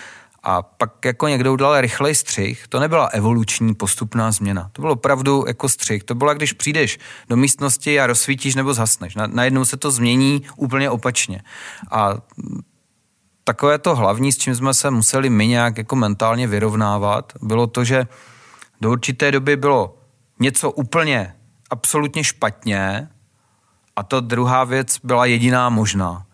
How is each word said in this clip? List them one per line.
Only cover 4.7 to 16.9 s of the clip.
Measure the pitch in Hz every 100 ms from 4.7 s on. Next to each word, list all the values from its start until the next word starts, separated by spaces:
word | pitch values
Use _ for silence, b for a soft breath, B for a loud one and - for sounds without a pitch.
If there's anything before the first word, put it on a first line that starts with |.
to | -
bylo | 156
opravdu | 127 135 135 135 139 -
jako | 120 170
střih, | - - 104
to | - 120
bylo, | 143
když | 147 147
přijdeš | - - 151 - - B B -
do | 120
místnosti | 139 - 139 - 151 143
a | 127
rozsvítíš | 117 - 139 139 131
nebo | 135
zhasneš, | 123 110 - 87 107
na-, | 104
najednou | 113 127 131 131
se | 135
to | 147
změní | 127 120 123 135 143 139 -
úplně | 135 135 139
opačně. | 117 127 117 - 95 B B B B -
A | 110 101 110 - - - - - _ _ _ _ _ _ _
takové | - 110 143 147
to | 180 143
hlavní, | 98 107 135
s | 127
čím | - 120
jsme | 135
se | 131 143
museli | 120 110 135 135
my | 110 107
nějak | 120 120 110
jako | 110 135
mentálně | 104 101 113 120 123
vyrovnávat, | 101 107 107 107